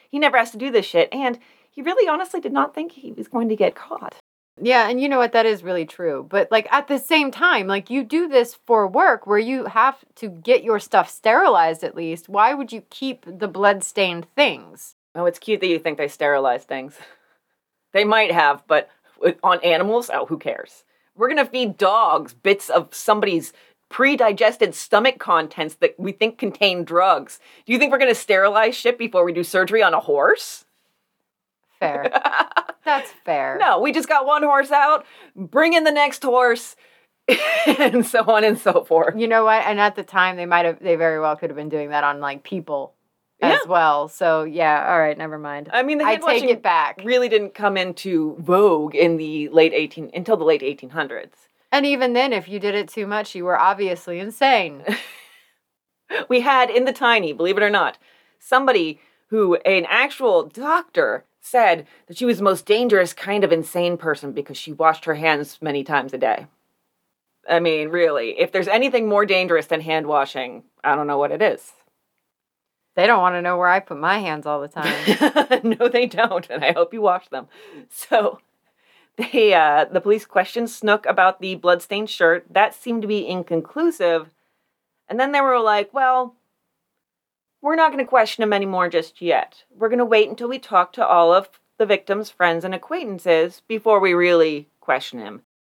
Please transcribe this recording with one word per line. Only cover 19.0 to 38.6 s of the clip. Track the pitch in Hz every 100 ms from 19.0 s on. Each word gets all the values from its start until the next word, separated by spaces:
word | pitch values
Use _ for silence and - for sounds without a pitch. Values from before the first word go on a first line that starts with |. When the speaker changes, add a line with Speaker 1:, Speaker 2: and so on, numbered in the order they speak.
| _ -
Speaker 1:
with, | 175 175
on | 180 175
animals, | 175 165 196 233 240
oh, | 139 170
who | 160
cares? | 147 - - _ _ _ _ -
We're | 247
gonna | 294 254
feed | 254 240 -
dogs | 196 214 196 156 -
bits | - 196 196 -
of | 175 170
somebody's | - - 208 208 170 - - _ _ _
pre-digested | - 262 262 226 202 214 240 190
stomach | - - 202 254 247
contents | - 170 156 - 156 -
that | 165 -
we | 180
think | - 220 226
contain | 208 - 202 180
drugs. | 165 170 190 156 135 - _ _
Do | -
you | 240
think | 277
we're | 254
gonna | 262
sterilize | 220 - 190 196 208 226 240
shit | 240 240
before | 233 185
we | 175
do | 170
surgery | 170 185 185 220
on | 190
a | 160
horse? | - 143 156 427 - - _ _ _ _ _ _ _ _ _ _ _ _
Speaker 2:
Fair. | 170 143 - - - - -
Speaker 1:
<laughs> | - - -
Speaker 2:
That's | 320 277 494 -
fair. | - 143 135 135
Speaker 1:
No, | 370 185
we | 269
just | 285 -
got | 302 269
one | 294
horse | 294 277 277
out, | 285 285 302 - - -
bring | - 185 262 330
in | 339
the | 311
next | 294 294 285
horse, | 269 247 247 233 - - _ _ _ _ -
<laughs> | - 605 640 659
and | - 285 247 -
so | 233 220
on | 214
and | 214
so | 226